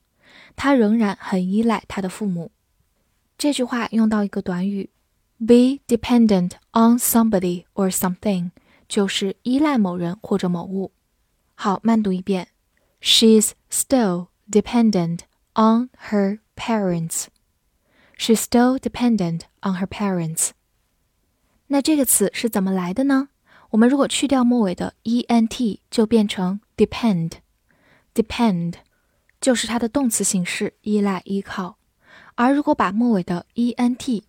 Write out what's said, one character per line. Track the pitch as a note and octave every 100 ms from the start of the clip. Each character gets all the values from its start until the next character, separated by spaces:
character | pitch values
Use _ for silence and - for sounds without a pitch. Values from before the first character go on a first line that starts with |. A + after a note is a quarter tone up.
| _ _ _ - - -
她 | C#4
仍 | C4+ G#3 A#3
然 | G#3 F#3+
很 | - F#3 F#3
依 | G#3
赖 | A#3 G#3 -
她 | -
的 | F#3
父 | - G#3
母。 | E3+ D#3+ _ _ _ _ _ _ _ _ -
这 | D4
句 | C4
话 | B3 A#3+ G#3+
用 | A3+ A3
到 | G#3+
一 | G3+
个 | G3
短 | F#3+ F3 G3
语， | G3 - _ _ _ _ -
be | A3+ A#3+ B3+ C#4 -
dependent | A#3 - A#3+ A3 F#3+ F3+ - _
on | A3+ A3+ A#3+
somebody | - A#3 A3+ G3 F3+ F3 -
or | - F#3+
something， | - F#3 F3+ G#3+ F#3 F3 - _ _ -
就 | G#3+ G3
是 | - G3 -
依 | A#3+ C4+
赖 | D#4 C4
某 | F#3 F3+
人 | E3+ F#3
或 | - G3
者 | F3+
某 | F3
物。 | F#3 F#3+ F#3 _ _ _ _ _ _ -
好， | - -
慢 | A3+ A3+
读 | G#3
一 | F#3
遍。 | F#3 F#3 F3 _ _ _ _ _
She's | - - A3+ A3 - - -
still | - - C4 G3+ F3 F3+ _ -
dependent | G#3 - A#3+ A3 F#3+ E3+ E3+ - _ _ -
on | A3 A3+ B3+ _ -
her | G#3 G3 G#3+ _ -
parents. | - A3 F#3+ E3+ E3 - - _ _ _ _ _ _ _ _ -
She's | - G#3+
still | - A#3+ B3 C4
dependent | A#3 - A#3+ G#3+ E3+ E3 - _
on | G3 F3+
her | F#3+
parents. | - G3+ F3+ D#3+ D#3+ - - _ _ _ _ _ _ _ _ _ _ -
那 | C#4
这 | D#4 D4+
个 | B3
词 | - F#3+
是 | - A#3
怎 | G#3
么 | F#3+
来 | F#3+ F3+
的 | F#3 C#4
呢？ | C4+ C#4 _ _ _ _
我 | G#3+
们 | A#3+
如 | C#4
果 | B3+
去 | - C4+
掉 | C4
末 | A#3+ B3
尾 | G3 F3
的 | F3 -
E | A3 A#3+ -
N | A#3 A3+
T， | - A3+ - _
就 | - G#3+
变 | A3+ G#3
成 | - F3+ G3+ _ -
depend。 | G#3 - A3+ F3 E3 - _ _ _ _ _ _ _
depend | - A3+ - A#3 F3 E3+ - _ _ _ _ _ -
就 | C4 A#3
是 | -
它 | A#3
的 | A3+
动 | C#4+ B3+
词 | -
形 | G3 F#3+ F3
式， | - G#3 -
依 | G#3+ G#3
赖、 | G3+ F3+ -
依 | G3
靠。 | - - F3+ - _ _ _ - - -
而 | B3
如 | C#4+
果 | D4 D4
把 | F#3
末 | G3+ A#3+
尾 | G3
的 | F3 F3 - -
E | A#3+
N | A#3+ A#3+ B3
T | - G#3